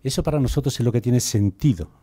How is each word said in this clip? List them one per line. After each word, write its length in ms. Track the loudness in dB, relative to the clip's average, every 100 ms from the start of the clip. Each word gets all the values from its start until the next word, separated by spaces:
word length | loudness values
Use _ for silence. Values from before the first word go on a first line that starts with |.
Eso 180 | -4 -2
para 160 | -2 0
nosotros 400 | 0 0 -2 0
es 60 |
lo 80 | 0
que 80 | 0
tiene 180 | 2 0
sentido. 720 | 2 0 0 2 0 0 -6 _